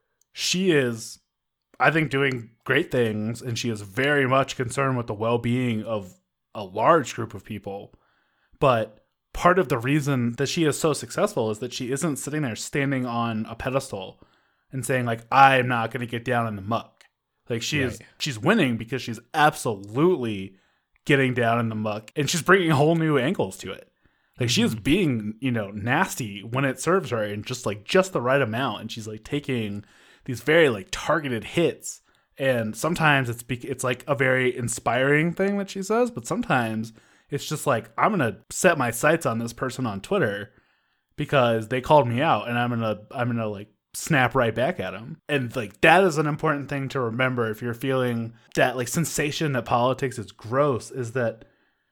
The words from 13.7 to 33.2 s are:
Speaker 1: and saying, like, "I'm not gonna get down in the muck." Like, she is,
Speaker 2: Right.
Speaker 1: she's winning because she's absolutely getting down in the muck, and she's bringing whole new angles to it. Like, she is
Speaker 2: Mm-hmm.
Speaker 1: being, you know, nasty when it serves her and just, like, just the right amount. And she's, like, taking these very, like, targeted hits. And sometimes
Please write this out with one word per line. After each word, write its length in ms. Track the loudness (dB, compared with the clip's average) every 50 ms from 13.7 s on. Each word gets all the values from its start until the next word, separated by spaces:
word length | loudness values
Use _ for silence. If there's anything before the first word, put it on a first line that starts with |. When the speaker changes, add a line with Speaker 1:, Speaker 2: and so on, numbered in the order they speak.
| -2 -4 -4 -4 -10 -10 -10 -12 -16 _ -20 _ _ _ _ _ _ _ _ _
Speaker 1:
and 140 | -10 -8 -4
saying, 200 | -2 0 0 0
like, 160 | -2 -4 -4 -4 0
"I'm 360 | 6 8 8 8 8 6 2 2
not 220 | 0 0 -2 -2
gonna 160 | -4 -6 -6
get 200 | -6 -6 -6 -2
down 220 | 0 0 0 0 -2
in 80 | -4
the 60 | -8
muck." 440 | -6 -2 -4 -4 -4 -6 _ _ -20 _ _ _ _ _ _ _ _ -6
Like, 120 | -6 -4 -4
she 160 | -2 -2 -2
is, 140 | -2 -2 -4
Speaker 2:
Right. 140 | -8 -16 -20 _ -8
Speaker 1:
she's 180 | -6 -6 -6 -2
winning 400 | 2 2 4 4 4 2 0 -2
because 240 | -4 -6 -8 -8
she's 180 | -6 -8 -10 -12 -12 _ 0
absolutely 1200 | 4 4 4 4 2 -4 -4 -4 -4 -8 -6 0 4 4 4 4 2 0 -4 -4 -4 -8 -10 -14 _ _ _ _ _ _ _ _ _ _
getting 280 | 2 4 4 4 2 2
down 260 | 2 2 2 2 2
in 100 | 0 0
the 60 | -2
muck, 360 | -2 -4 -4 -4 -6 -8 -10 -4
and 140 | -4 -2 -2
she's 120 | -2 -2
bringing 280 | 4 4 4 4 6 4
whole 240 | 4 4 6 4 4
new 220 | 4 2 2 2 2
angles 400 | 2 0 0 -2 -2 -4 -4 -10
to 120 | -10 -12
it. 200 | -12 -12 -14 _ _ _ _ _ _ _ _ _ _ -4
Like, 100 | -2 0
she 120 | 2 2
is 120 | 2 2 0
Speaker 2:
Mm-hmm. 80 | -2 0
Speaker 1:
being, 500 | 2 2 4 4 2 0 0 -2 -6 -8 -4
you 100 | -4 -2
know, 200 | -2 -2 -4 -4
nasty 720 | -8 -6 -4 -2 0 0 0 -2 -4 -8 -8 -8 -8 -10 -10
when 220 | -6 -2 0 0
it 140 | 0 -2 -2
serves 300 | -2 0 0 0 0 -2
her 120 | -4 -2 -2
and 220 | -2 -4 -8 -6
just, 200 | -8 -8 -6 -4
like, 180 | -6 -6 -6 -6
just 300 | 2 4 4 4 4 0
the 80 | -2
right 200 | 0 2 2 2
amount. 400 | 2 0 -2 -2 -2 -4 -4 -6
And 100 | -10 -12
she's, 160 | -12 -12 -12 -12
like, 160 | -14 -14 -10
taking 600 | -6 -6 -6 -4 -4 -4 -4 -4 -6 -8 -10 -12 _ _ _ -20 -20 -20 _ -8
these 160 | -8 -8 -6
very, 280 | 0 4 6 8 8 6
like, 180 | 4 0 -6 -10
targeted 520 | -10 -8 -2 0 0 0 0 -2 -4 -4 -6
hits. 580 | -2 0 2 2 2 0 -2 -10 -14 -14 -16 _ _ _ _ _ _ _ -2
And 380 | 0 2 2 2 0 -4 -4
sometimes 540 | -4 -2 -2 0 2 4 4 4 4